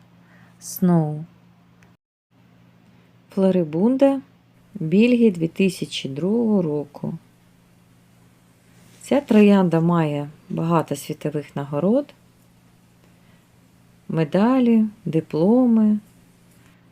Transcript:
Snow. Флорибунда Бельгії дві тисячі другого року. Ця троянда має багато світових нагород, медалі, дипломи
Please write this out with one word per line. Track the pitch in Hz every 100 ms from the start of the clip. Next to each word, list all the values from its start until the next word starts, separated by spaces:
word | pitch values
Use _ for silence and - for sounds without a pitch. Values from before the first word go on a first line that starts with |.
| _ _ _ - - _
Snow. | - - 180 170 151 151 160 _ _ _ _ _ - _ _ _ _ _ _ _ _ _ _ _ _ _ _
Флорибунда | - 190 185 160 156 214 262 277 277 - _ _ _ _
Бельгії | - 160 180 240 247 226
дві | 175 165
тисячі | - 190 175 160 - 135
другого | 135 175 226 226 208
року. | 165 147 143 - 147 160 - _ _ _ _ _ _ _ _ _ _ _ _ _ _ _ - -
Ця | - 262
троянда | 285 214 208 202 180 160
має | 165 170 156 147 147 - -
багато | 160 165 170 151 143
світових | - 147 156 151 143 -
нагород, | 143 147 180 254 294 - _ _ _ _ _ _ _ _ _ _ _ _ _ _ _ _ _ _ -
медалі, | 160 160 185 220 262 240 226 220 - 165
дипломи | 160 156 151 175 240 254 220 214 208 - _ _ _ _ _ _ _ _